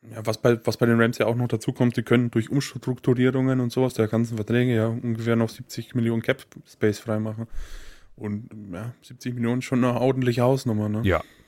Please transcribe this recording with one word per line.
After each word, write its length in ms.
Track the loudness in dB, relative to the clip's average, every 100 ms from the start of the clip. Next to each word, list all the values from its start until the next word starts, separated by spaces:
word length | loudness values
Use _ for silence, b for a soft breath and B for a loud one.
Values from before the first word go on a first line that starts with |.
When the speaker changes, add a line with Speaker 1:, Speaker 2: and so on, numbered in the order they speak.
| -16
Speaker 1:
Ja, 120 | -8
was 160 | -4 2
bei, 200 | 2 2
was 140 | 0 0
bei 80 | 4
den 160 | 6
Rams 160 | 4 2
ja 80 | 0
auch 100 | 0
noch 120 | 0
dazu 260 | -2 -4
kommt, 240 | 0 0 0
die 60 |
können 260 | 2 2 4
durch 220 | 0 0
Umstrukturierungen 1080 | -2 -2 -8 -6 -4 0 2 2 2 0 0
und 120 | 0
sowas 240 | 0 -2 2
der 120 | 0
ganzen 280 | 2 0 -2
Verträge 400 | 0 2 2 2
ja 100 | 0
ungefähr 500 | -2 -4 -4 0 2
noch 140 | 0
siebzig 460 | -4 -14 -12 -6 -2
Millionen 260 | 0 -2
Cap 240 | 0 -2 -2 -20
Space 360 | -20 -2 0 0
freimachen. 480 | -4 -4 -4 -8 -8 B B B B B B -12
Und, 340 | -8 -8 -10 -16 -12
ja, 220 | -10 -10 -12
siebzig 320 | -20 -14 -10
Millionen 300 | -4 -2 -2
schon 200 | -2 0
eine 160 | 2 2
ordentliche 440 | 0 0 0 2
Hausnummer, 460 | 4 2 0 -2 0
ne? 120 | 0
Speaker 2:
Ja. 180 | 2 0 -2 b